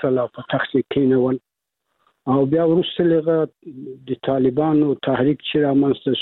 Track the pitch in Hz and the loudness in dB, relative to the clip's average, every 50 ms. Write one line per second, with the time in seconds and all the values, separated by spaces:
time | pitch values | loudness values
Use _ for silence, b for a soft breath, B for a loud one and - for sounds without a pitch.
0 | - 135 127 127 120 - _ - - - - 131 - - - 127 - - - 139 | -2 -2 -2 -2 -2 -4 _ -12 -10 -6 -6 -6 -4 -2 -2 -2 -2 -2 -2 0
1 | 139 127 131 127 127 131 131 127 _ _ _ _ _ _ _ _ _ _ _ _ | 2 2 2 2 2 0 -2 -4 _ _ _ _ _ _ _ _ _ _ _ _
2 | _ _ _ _ - 123 131 139 139 135 156 165 170 160 165 180 170 - - - | _ _ _ _ -4 -2 0 2 2 2 2 2 2 2 2 2 0 -2 -2 -2
3 | 175 170 165 160 151 165 165 160 156 - _ _ - 170 131 131 - 131 131 131 | 0 2 2 2 2 0 0 0 0 -4 _ _ -20 -18 -16 -16 -14 -16 -16 -14
4 | 131 131 127 - - 135 135 135 131 131 123 143 151 160 156 151 147 143 127 - | -10 -10 -10 -6 -4 -2 0 2 2 0 2 0 0 2 2 2 2 2 0 -2
5 | - 143 131 117 127 147 147 - - - - 151 147 139 135 139 139 139 123 - | -2 -2 0 0 2 0 0 -2 -4 -4 -2 0 0 2 2 2 2 2 0 -2
6 | - 135 117 - | -2 -4 -4 -2